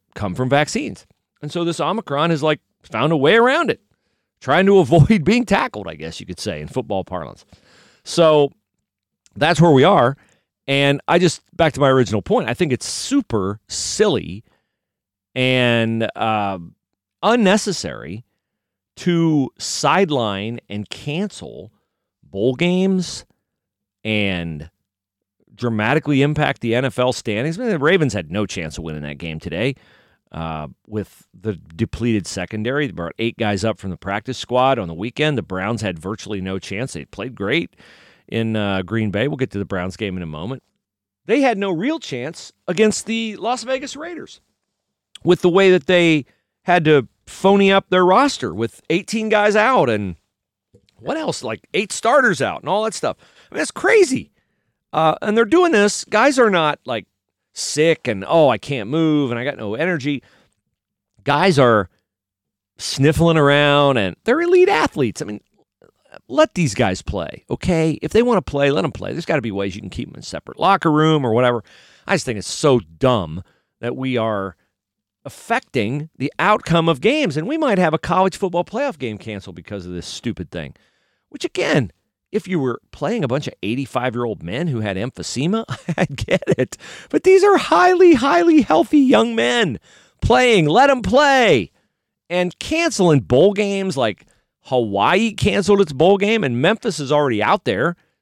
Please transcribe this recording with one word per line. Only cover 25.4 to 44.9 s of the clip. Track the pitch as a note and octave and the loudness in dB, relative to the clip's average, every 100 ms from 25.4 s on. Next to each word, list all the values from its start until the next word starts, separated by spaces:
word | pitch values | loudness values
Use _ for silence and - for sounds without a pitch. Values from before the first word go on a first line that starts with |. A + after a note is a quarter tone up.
| _ _ | _ _
dramatically | A#2+ A2 A2 D3+ D3 C#3 | -4 -2 0 0 0 2
impact | C#3+ D3+ C#3+ - | 2 0 -2 -2
the | A#2+ A#2 | -2 -2
N | |
F | C3+ - | -2 0
L | B2+ | -2
standings. | B2 - G#2+ D3 E3+ | -2 -6 -4 -4 -4
I | |
mean, | B3 | -4
the | F3 | 0
Ravens | C#3+ F#3 C#3 | 2 2 2
had | F#2+ D#2 | -2 -6
no | F#2+ G2+ | -4 -4
chance | - D#2+ D2 | -6 -10 -10
of | |
winning | E2 D2+ | -10 -10
that | D2 C#2+ | -10 -10
game | E2+ D#2+ | -12 -10
today, | F2+ E2 B2+ C#3 _ _ _ _ _ | -8 -4 -4 -6 _ _ _ _ _
uh, | D#2+ E2 D#2 D2+ - _ | -12 -8 -8 -12 -16 _
with | G#2+ F#2+ _ _ | -8 -8 _ _
the | - G#2 | -10 -8
depleted | F2+ D#2 E2 A2+ - A#2+ G#2+ E2 | -8 -12 -6 -6 -2 -2 -2 -4
secondary. | - F2 G#2+ A2 C#3 C#3 | -10 -8 -6 -6 -4 -6
They | |
brought | E2+ E2+ - | -6 -10 -6
eight | A2+ - | -6 -2
guys | A2 G2+ | -2 -2
up | A2 G2+ | -2 -4
from | G2 | -10
the | E2+ | -10
practice | G2 G2+ A#2+ B2 | -6 -6 -8 -12
squad | - B2 C3 C3 | -4 0 2 0
on | F2 | -4
the | |
weekend. | E2 A2+ - D3+ C3 | -8 -10 -2 -2 -2
The | |
Browns | E2+ F#2 G2 A#2 | -6 -6 -6 -4
had | G#2 E2 | -6 -6
virtually | F2+ A2 - G2+ | -8 -10 -8 -8
no | F#2 F#2+ | -6 -8
chance. | - G2 C3 | -8 -10 -8
They | - C2+ | -10 -14
played | - A#2 G#2+ | -12 -12 -6
great | G2+ D#3+ - _ - - _ _ _ | -4 -4 -6 _ -20 -20 _ _ _
in, | A2+ A2+ A2 | -4 -4 -2
uh, | G2+ F#2+ | -2 -4
Green | F2+ A2+ G#2+ | -4 -4 -2
Bay. | G2+ C#3 | -2 -4
We'll | D3+ | -4
get | B2 | -6
to | G2+ | -6
the | F#2+ | -6
Browns | F#2+ F2+ F2 | -6 -6 -6
game | G#2 F#2 | -8 -6
in | |
a | E2+ | -10
moment. | D2+ F#2+ C3+ _ _ _ _ _ _ - | -10 -10 -12 _ _ _ _ _ _ -2
They | B3+ | 2
had | C4+ G3+ | 2 0
no | G3 | -2
real | E3 B3 D#4+ | -2 -4 -6
chance | - B2+ C3+ - - _ - | -8 -10 -10 -14 -20 _ -8
against | F3 G#3+ - - | 2 2 0 -4
the | A3+ A3+ G#3 | -4 -4 -6
Las | G#3 B3 | -6 -6
Vegas | A3+ C4 C4+ C4+ | -4 -6 -6 -12
Raiders | E4+ E4 - - _ _ _ _ _ | -14 -14 -18 -20 _ _ _ _ _